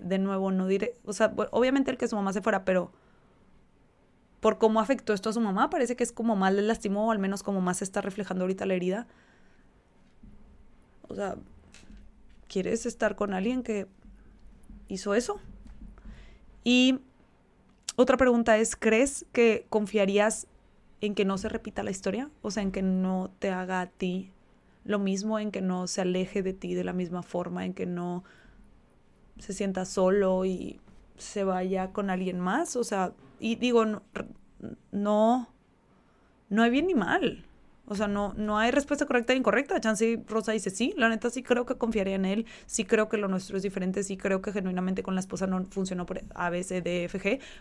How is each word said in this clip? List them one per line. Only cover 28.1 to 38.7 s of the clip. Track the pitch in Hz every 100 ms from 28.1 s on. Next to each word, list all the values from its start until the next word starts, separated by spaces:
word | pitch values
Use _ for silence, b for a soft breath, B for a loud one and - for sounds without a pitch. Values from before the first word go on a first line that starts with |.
| 180 b b b b - - _ _ _ _ - -
se | -
sienta | 196 196 190
solo | 185 - 185 202 190 185
y | 190 185 - - - - - -
se | - 202
vaya | 190 185 185 185 185
con | 202 202
alguien | 185 185 180
más. | 180 240 339 247
O |
sea, | 226 196 185 - - -
y | 226 226
digo, | 240 233
no, | 220 214 -
r-, | - - - - - - - _
no, | 202 208 214 220 254 233 _ _ _ _ b b b b b -
no | 208
hay | 233
bien | 262 349
ni |
mal. | 311 - 349 254 - - - - - -
O |
sea, | 208 208
no, | 202 202
no | - 214 214
hay | 233